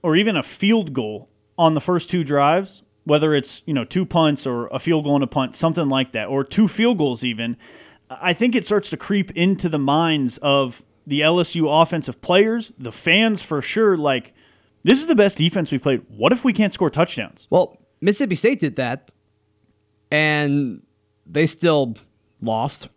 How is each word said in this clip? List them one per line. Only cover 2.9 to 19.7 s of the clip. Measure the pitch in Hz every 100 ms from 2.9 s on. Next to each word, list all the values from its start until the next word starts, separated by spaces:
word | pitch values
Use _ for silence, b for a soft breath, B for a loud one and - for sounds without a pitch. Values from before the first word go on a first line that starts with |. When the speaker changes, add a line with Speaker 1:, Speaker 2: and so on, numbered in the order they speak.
| _
Speaker 1:
whether | - 147 156
it's, | 147 131 - -
you |
know, | 139
two | 110 180
punts | 185 175 156 147 135
or | 120 117
a | 131
field | 165 156
goal | 147
and | 143
a | 135
punt, | 147 127
something | - 165 160 143
like | 135 127
that, | 113 101
or | 139
two | 135 - 208
field | - 226 208
goals | 147 117
even, | 123 110 117 117 B B B B _
I | 127 180
think | 170 247 233
it | -
starts | 208 -
to | 151
creep | - 202 185 -
into | 180 190 175
the | 156
minds | 139 151 165 156 127 -
of | 143 139 131 - _ _ -
the | 143
L | 151 175
S | 170
U | 170 156
offensive | 151 165 165 135 -
players, | - 180 220 233 220 -
the | 123
fans | - - 185 226 202
for | - 147
sure, | - 214 220 175
like, | 147 131 - b b b b b
"This | 165 262
is | 320
the |
best | 254 202 -
defense | 160 180 156
we've | 135
played. | 143 127 -
What | 107 123
if | 247
we | 262
can't | 220 208
score | - 165
touchdowns?" | 147 180 - 104 - -
Speaker 2:
Well, | - - _ _ _
Mississippi | 185 202 269
State | 180 226 262
did | 151 123
that, | 123 131 _ _ _ _ _ _ _